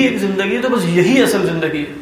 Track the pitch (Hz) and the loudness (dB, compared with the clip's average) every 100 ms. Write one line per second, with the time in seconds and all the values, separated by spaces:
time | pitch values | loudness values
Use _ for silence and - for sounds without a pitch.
0 | 254 220 196 190 196 233 247 233 170 175 | 2 0 -2 -2 -2 -2 0 0 0 2
1 | 180 262 214 202 170 165 156 156 147 - | 4 4 4 2 0 -2 -2 -4 -6 -10